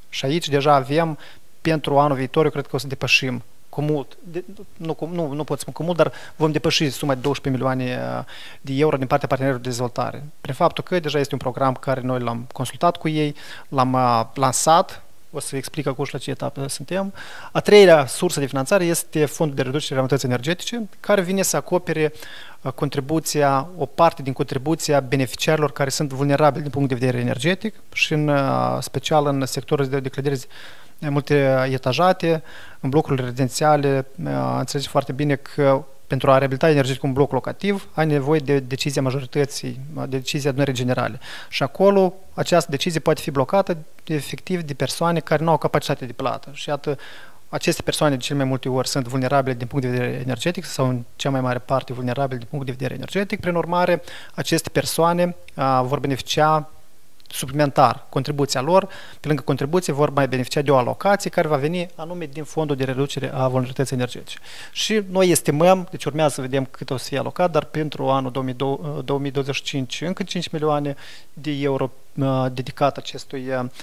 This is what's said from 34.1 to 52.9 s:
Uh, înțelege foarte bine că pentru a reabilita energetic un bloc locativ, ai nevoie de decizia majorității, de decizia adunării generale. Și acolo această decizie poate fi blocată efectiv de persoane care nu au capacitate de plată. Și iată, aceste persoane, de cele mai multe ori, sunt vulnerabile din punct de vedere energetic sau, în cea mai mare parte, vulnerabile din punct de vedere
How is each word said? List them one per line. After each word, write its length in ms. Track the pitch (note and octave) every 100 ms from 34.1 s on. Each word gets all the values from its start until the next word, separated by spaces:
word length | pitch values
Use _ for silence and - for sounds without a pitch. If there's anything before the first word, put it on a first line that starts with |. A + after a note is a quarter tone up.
| -
Uh, 320 | D3+ C#3 B2+ B2+
înțelege 300 | C3 D3 C3+
foarte 220 | D3 C#3
bine 240 | C3 D3 C#3
că 480 | - - C#3 C3+ D3+ - -
pentru 240 | C3+ C3+
a 60 | C3+
reabilita 320 | C3+ C3 E3
energetic 340 | D3 C3 C3
un 100 | C#3+
bloc 180 | C3 C#3
locativ, 560 | C3 A#2+ A#2+ G3 G3 -
ai 120 | - D#3
nevoie 340 | D3 C3+ D#3
de 200 | C3+ C#3
decizia 420 | B2+ C3 D3+ C#3
majorității, 800 | C3+ C3 B2+ D3 C#3 - C3+ B2 C#3
de 240 | D3 C3+ C3
decizia 320 | C3 D#3 C#3+
adunării 240 | C3 C#3+
generale. 460 | B2 B2 B2+ A#2+ G#2+ - - -
Și 140 | -
acolo 500 | C#3 - G3 G3 F#3 F3+ -
această 380 | - D#3+ E3+ -
decizie 280 | C#3 - D#3+
poate 220 | - D3+
fi 100 | -
blocată 460 | C#3 C3 G3 G3 E3+ - -
efectiv 580 | - D#3 C3+ C#3+ - F3+
de 120 | D#3
persoane 460 | C#3+ C3+ - E3+ E3+
care 240 | - D3+
nu 60 | E3
au 80 | D#3
capacitate 480 | D#3+ D3+ - C#3+ B2+
de 80 |
plată. 360 | - C3 A2 -
Și 160 | C#3 -
iată, 280 | D3 - C#3 - - - - -
aceste 280 | D3 - D#3+
persoane, 340 | - D3+ D#3 C3+
de 60 |
cele 160 | - C#3+
mai 100 | C3+
multe 220 | C3 C3+
ori, 180 | C3 B2
sunt 200 | D3 A#2+
vulnerabile 480 | C3 B2+ C#3 C3 B2
din 120 | B2
punct 180 | C#3+ B2+
de 60 |
vedere 200 | B2 B2
energetic 540 | B2+ C3 B2 E3+ F3+ E3
sau, 220 | - C3
în 160 | B2+ A#2+ -
cea 140 | D3
mai 120 | C3+
mare 180 | B2+ B2
parte, 340 | - C3+ -
vulnerabile 440 | B2 B2 B2 C#3 B2+
din 100 | A#2
punct 160 | C#3+ C3
de 60 |
vedere 220 | B2+ C3